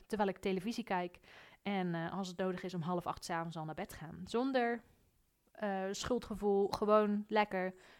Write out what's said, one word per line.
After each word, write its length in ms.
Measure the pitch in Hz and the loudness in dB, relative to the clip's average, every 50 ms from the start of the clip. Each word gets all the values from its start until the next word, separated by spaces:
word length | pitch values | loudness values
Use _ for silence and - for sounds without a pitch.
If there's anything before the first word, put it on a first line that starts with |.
| - | -6
terwijl 220 | - 226 208 208 196 | -4 0 2 2 2
ik 80 | 180 | 0
televisie 460 | - - 196 190 185 180 233 233 - 214 | 0 -2 0 0 0 0 -2 -4 -4 -4
kijk. 360 | - 196 180 175 175 - - - - - - - - - _ | -2 -2 -2 -2 -4 -8 -12 -20 -20 -20 -20 -20 -20 -20 _
En, 340 | _ 202 202 190 180 175 170 | _ -2 0 0 0 0 0
eh, 180 | 165 165 170 - | -2 -2 -4 -4
als 140 | 190 196 | -6 -6
het 100 | 180 180 | -6 -4
nodig 260 | 196 190 185 180 180 - | -2 -2 -2 -2 -4 -6
is, 100 | 175 185 | -6 -4
om 80 | 175 | -4
half 260 | 151 180 175 175 - | -2 0 -2 -2 -2
acht 180 | - - - - | -4 -6 -6 -6
's 40 | - | -4
avonds 280 | 170 165 165 170 160 | -4 -4 -4 -4 -6
al 80 | 165 156 | -6 -8
naar 100 | 156 156 | -6 -6
bed 180 | - 196 - - | -8 -8 -8 -10
gaan. 280 | - 156 160 - - 185 | -14 -14 -14 -12 -12 -8
Zonder, 580 | - - 233 262 277 262 254 233 233 233 226 - _ _ _ _ _ _ _ _ _ _ _ _ _ | -4 -2 0 0 2 2 2 2 2 0 -2 -6 _ _ _ _ _ _ _ _ _ _ _ _ _
eh, 320 | - - 214 202 196 190 190 190 | -10 -6 -2 -2 -2 -2 -2 -2
schuldgevoel, 760 | 202 - - - 247 233 - - 220 180 202 202 202 196 202 | -4 -4 -2 -2 -2 -2 -2 -4 -6 0 2 4 4 4 4
gewoon 580 | 185 - - 214 208 214 214 214 208 208 208 208 | 2 2 0 4 6 6 6 6 6 2 0 0
lekker 460 | - 214 214 208 - 196 185 185 185 185 - - - - | 2 2 2 4 4 0 -2 -2 -2 -6 -8 -16 -20 -20